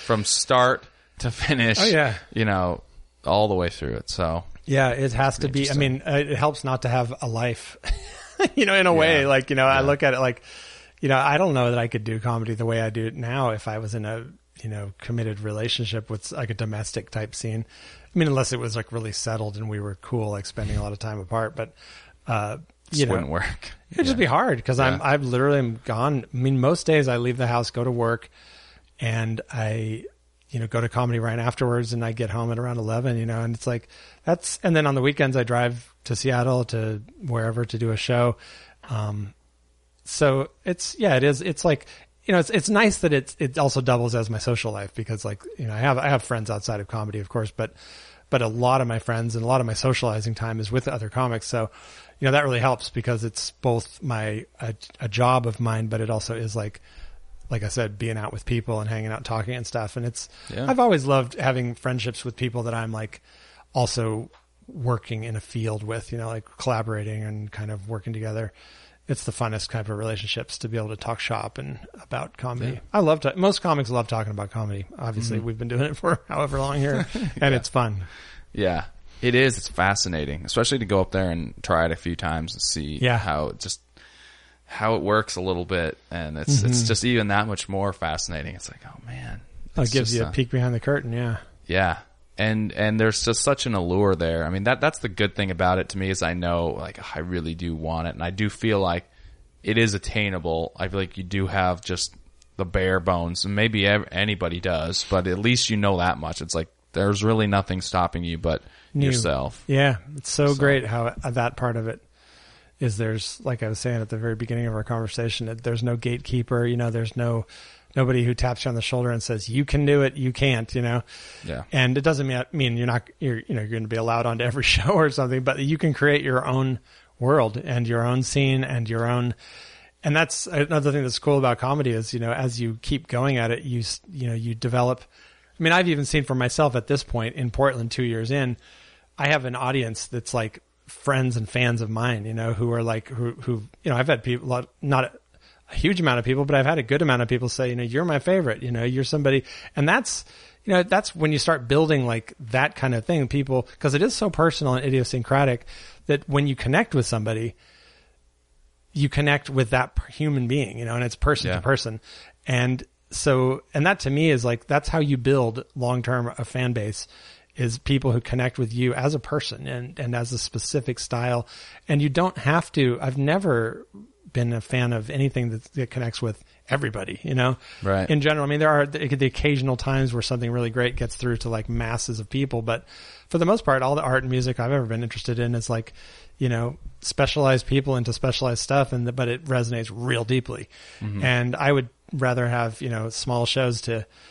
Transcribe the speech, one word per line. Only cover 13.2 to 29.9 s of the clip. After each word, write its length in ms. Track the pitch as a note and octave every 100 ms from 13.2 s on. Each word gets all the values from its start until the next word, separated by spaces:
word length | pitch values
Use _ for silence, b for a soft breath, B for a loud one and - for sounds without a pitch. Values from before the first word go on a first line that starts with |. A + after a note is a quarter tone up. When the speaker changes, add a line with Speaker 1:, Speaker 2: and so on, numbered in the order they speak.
| A#2 C3+ B2
Speaker 2:
if 160 | G#2+ -
I 120 | A2
was 160 | A2 A2+
in 100 | G#2+
a, 200 | A2+ C3 - _ -
you 80 | A2+
know, 220 | G#2 G2+ -
committed 400 | - A#2 A2 G#2
relationship 720 | G#2+ G#2+ A#2+ - A2+ A#2 A2
with, 220 | A2 -
like, 180 | - A2
a 40 |
domestic 560 | G#2 G#2+ G#2+ G#2+ A2+ -
type 240 | A2 A2 -
scene. 300 | A2+ A2 A2+ B B B B -
I 40 |
mean, 80 | D#3+
unless 260 | C3+ B2
it 60 | B2
was, 160 | A#2+ A2
like, 160 | G#2+
really 200 | A#2 A2
settled 460 | - A2+ A2 G#2+ G#2
and 100 | G#2+
we 100 | G#2+
were 160 | G#2 F#2+
cool, 280 | - A#2+ G#2+
like, 160 | G2+ G2
spending 320 | - G#2 G#2
a 60 |
lot 80 | G#2
of 60 | G2+
time 200 | A2 G#2+
apart, 360 | F#2 A2+ A2 -
but, 160 | A2 B B B B B -
uh, 300 | A2+ G#2 B2 - _ _
you 80 | D3+
Speaker 1:
Just 80 | C3+
Speaker 2:
know, 60 | F#2
Speaker 1:
wouldn't 160 | C#2+
work. 400 | E2+ - - - - _
Speaker 2:
it'd 140 | - C4+
just 120 | B3
Speaker 1:
Yeah. 20 |
Speaker 2:
be 60 | E3+
hard 380 | D3 B3 B2+ -
'cause 140 | B2+
I'm, 200 | C3 C3
Speaker 1:
Yeah. 60 | C#3+
Speaker 2:
I've 160 | C#3+
literally 360 | C3 B2 C#3 C#3+
am 200 | A#2+ A2+ -
gone. 400 | A2+ C3+ C#3 -
I 40 | B2+
mean, 220 | C3 C3+
most 260 | B2+ E3+ -
days 220 | D#3 C3
I 100 | A#2+
leave 200 | B2 B2
the 100 | A#2+
house, 220 | A#2+ A#2
go 140 | A#2+
to 80 | B2
work, 380 | A#2+ A2+ A#2 - B B B B B B -
and 420 | A2+ A2+ A2 A2 -
I, 520 | B2 A2 A2 A2